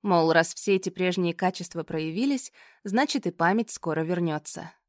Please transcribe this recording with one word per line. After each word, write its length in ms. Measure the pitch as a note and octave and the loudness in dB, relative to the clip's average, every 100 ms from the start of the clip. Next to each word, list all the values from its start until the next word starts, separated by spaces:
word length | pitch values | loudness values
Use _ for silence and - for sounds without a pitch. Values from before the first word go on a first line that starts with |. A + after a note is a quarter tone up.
Мол, 300 | G3+ F3 D#3+ | 4 4 6
раз 220 | E3 E3+ | 4 2
все 220 | - - F#3+ | -2 0 0
эти 140 | F#3+ | 0
прежние 420 | F3+ F#3 F3+ F3 | -2 -2 0 -2
качества 500 | E3+ F#3 - F3 E3+ | 0 -2 -2 -10 -8
проявились, 680 | D#3 D#3+ D#3+ E3+ C4+ C4+ - _ - _ | -6 -4 -4 -2 0 -2 -4 _ -20 _
значит 420 | G#3 G#3+ C#4+ - - | -2 0 2 0 -4
и 40 | |
память 400 | - E3+ G#3+ A3+ | 2 2 2 -2
скоро 320 | - E3 D#3 | -6 -4 -2
вернется. 720 | D#3+ F3 E3+ D3+ D3+ - E3 _ | 0 0 0 -2 -6 -10 -12 _